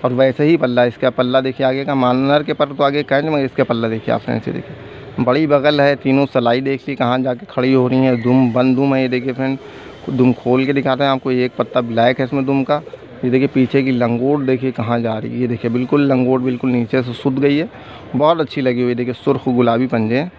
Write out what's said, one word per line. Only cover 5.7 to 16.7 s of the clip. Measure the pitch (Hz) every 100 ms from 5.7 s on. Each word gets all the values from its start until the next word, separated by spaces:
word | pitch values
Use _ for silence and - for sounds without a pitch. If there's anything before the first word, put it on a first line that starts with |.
| 147
है, | 143 139
तीनों | 139 135 139
सलाई | 131 117 123
देख | 135 135 -
ली | 131
कहाँ | 123 127
जाके | 127 123 202
खड़ी | - 127
हो | 131 127
रही | 131
हैं, | 131 123
दुम | 120 127 127
बंद | 117 131 127
दुम | 139 135
है। |
ये | 131
देखिए | 127 127
फ्रेंड | 123 135 135 - - - - -
दुम | 131 127
खोल | 120 120 127 135
के |
दिखाते | 139 135 131
हैं | 139
आपको, | 135 135
एक | 127 123 -
पत्ता | 113 127
black | 120 113 117 127
है | 127
इसमें | 139 135
दुम | 139
का। | 131 147 - - - -
ये | 127
देखिए | 127 139
पीछे | - 127 143
की | 131
लंगोट | 123 120 117 127 147
देखिए | 131 131 131
कहाँ | 123 113 120
जा | 117 110
रही | 117
है, | 117
ये | 123
देखिए | 117 120
बिल्कुल | 120 127 143
लंगोट | 143 131 127 131
बिल्कुल | 127 123
नीचे | 131